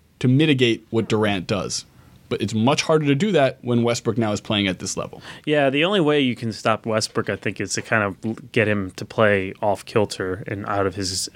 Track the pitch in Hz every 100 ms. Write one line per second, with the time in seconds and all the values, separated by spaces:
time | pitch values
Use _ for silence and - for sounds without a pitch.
0 | _ _ 127 131 156 135 120 113 - 113
1 | 107 107 107 98 - 101 62 - - -
2 | - - _ - 104 107 117 147 - 160
3 | 143 139 208 165 135 127 120 120 117 117
4 | - 110 113 104 - 107 101 90 92 -
5 | - - - - - 147 139 139 170 208
6 | 147 147 131 113 117 101 117 107 117 110
7 | - - 110 101 113 95 98 - - 113
8 | 101 92 113 113 120 - 107 104 92 -
9 | 104 - 107 101 95 - 107 95 - 117
10 | 101 - 95 92 - 101 110 101 98 90
11 | 92 92 -